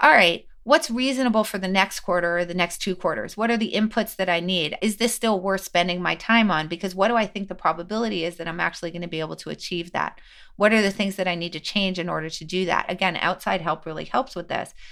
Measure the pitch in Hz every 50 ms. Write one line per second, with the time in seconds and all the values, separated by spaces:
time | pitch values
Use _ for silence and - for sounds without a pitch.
0 | - 302 311 240 190 170 170 - - - - - - 226 285 330 320 - 226 247
1 | 254 269 262 262 262 247 214 220 214 - - 190 185 185 190 190 196 196 - -
2 | - - 175 180 175 170 175 175 175 170 175 180 175 170 - - - 202 180 -
3 | - 165 151 110 101 - - 202 220 226 233 220 220 - - 202 214 220 - 226
4 | 214 - - - 190 180 175 170 170 180 185 175 156 151 - - - 220 202 -
5 | 226 233 - - - 226 214 185 185 196 190 190 190 - - 175 175 180 175 180
6 | 175 165 165 165 - - 226 233 220 202 165 156 156 160 170 170 - 190 180 190
7 | 190 226 240 226 214 214 - 202 196 - - - - - 214 208 208 175 208 220
8 | 233 220 208 170 160 175 170 - 165 165 160 170 165 170 - - - 165 165 175
9 | 175 170 165 160 156 160 160 - - 151 151 - - - 175 170 170 180 - 139
10 | 76 - - - - - - - - - - - 202 214 220 220 202 196 196 208
11 | 202 196 190 - 185 185 175 170 170 170 - 156 - - - 214 196 190 185 180
12 | 165 175 160 156 156 160 - - 160 156 175 185 190 - - - - - 185 180
13 | - 185 160 - - 170 185 - - 208 196 185 160 170 156 160 - 160 156 156
14 | 160 - - 247 262 - - 175 165 - - - - - - - - -